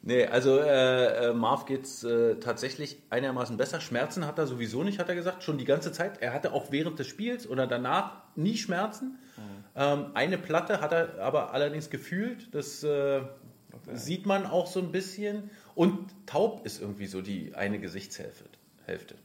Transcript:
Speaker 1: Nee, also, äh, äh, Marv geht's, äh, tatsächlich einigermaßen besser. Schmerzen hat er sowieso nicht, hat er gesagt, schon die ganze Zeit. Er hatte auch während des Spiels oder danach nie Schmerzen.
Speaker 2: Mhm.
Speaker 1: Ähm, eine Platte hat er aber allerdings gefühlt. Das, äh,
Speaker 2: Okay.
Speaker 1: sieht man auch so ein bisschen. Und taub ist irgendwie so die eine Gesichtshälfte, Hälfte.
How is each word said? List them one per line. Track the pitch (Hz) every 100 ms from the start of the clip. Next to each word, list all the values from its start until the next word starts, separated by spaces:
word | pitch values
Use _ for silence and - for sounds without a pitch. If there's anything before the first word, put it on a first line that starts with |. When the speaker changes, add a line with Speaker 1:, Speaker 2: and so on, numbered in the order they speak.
Speaker 1:
Nee, | - 123 113
also, | 120 131 135
äh, | 147 135 131 127 123 110 120
äh, |
Marv | 117 113 135 -
geht's, | 135 - -
äh, | 117 117 117 110
tatsächlich | 120 113 127 - 143 - _
einigermaßen | 117 135 127 117 117
besser. | 131 165
Schmerzen | - 120 151 185 151
hat | -
er | 147
sowieso | 123 113 117
nicht, | 190 202
hat | 175
er | 175
gesagt, | 170 180
schon | - 147
die | 123
ganze | 139 165
Zeit. | - 185 -
Er | 120
hatte | 131 -
auch | 139 -
während | 143 160 156
des | 131
Spiels | - 226 247 -
oder | 131 127
danach | 120 127 170 202 - - -
nie | 175 226
Schmerzen. | - 175 214 214 262 - - -
Speaker 2:
Mhm. | 107 98 - -
Speaker 1:
Ähm, | 139 143 - 110
eine | 147 185
Platte | - 160 175 202
hat | 151
er | 165 165 -
aber | 107 147 -
allerdings | 135 147 151 147
gefühlt. | 131 - 180 226 240 - 147
Das, | 143 -
äh, | 151 143 139 139 135 - - - _
Speaker 2:
Okay. | 120 - 123
Speaker 1:
sieht | 123 180 202
man | 196 190
auch | 170 -
so | 190
ein | 180
bisschen. | 175 190 - 208 208 202 - - -
Und | 180 202 - - -
taub | 147 220 - -
ist | -
irgendwie | 104 101 98
so | 95
die | 95 95 78 -
eine | 101 104
Gesichtshälfte, | 95 92 - - - - - - _ _ -
Hälfte. | - - -